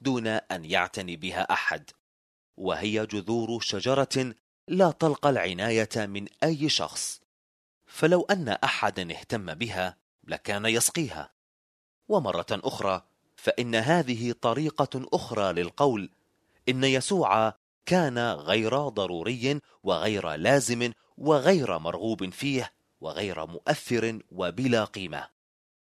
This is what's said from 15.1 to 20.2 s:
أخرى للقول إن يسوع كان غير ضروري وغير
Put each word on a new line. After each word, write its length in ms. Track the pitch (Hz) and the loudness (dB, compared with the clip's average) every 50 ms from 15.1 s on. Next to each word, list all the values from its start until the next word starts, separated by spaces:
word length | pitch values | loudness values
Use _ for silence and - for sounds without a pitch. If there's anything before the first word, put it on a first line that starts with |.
| - | -2
أخرى 400 | 180 - - 117 104 101 95 85 | -2 -2 -2 -2 0 0 0 0
للقول 560 | 87 87 85 - - 143 143 120 104 92 - _ _ _ _ _ _ _ _ _ _ - 131 | 0 -2 -2 0 2 2 2 2 2 -2 -6 _ _ _ _ _ _ _ _ _ _ -2 -2
إن 140 | 127 131 135 | 0 2 4
يسوع 680 | 135 131 131 - - 202 180 147 95 98 110 110 110 - _ _ _ _ _ - | 4 4 2 2 2 0 2 4 4 6 4 4 2 0 _ _ _ _ _ -2
كان 340 | - 180 185 165 135 120 120 | 2 4 4 4 4 2 0
غير 680 | 120 117 95 73 76 80 101 113 110 110 123 143 147 139 | 0 0 -2 -2 0 2 2 2 2 2 0 0 0 -2
ضروري 720 | 107 104 98 87 90 82 82 110 127 123 117 135 147 147 - _ _ _ - | -2 -2 -2 -2 -2 -4 -4 -4 -4 -2 0 -2 -2 -2 -4 _ _ _ -2
وغير 520 | 95 90 80 85 107 107 98 | 0 0 2 2 0 0 0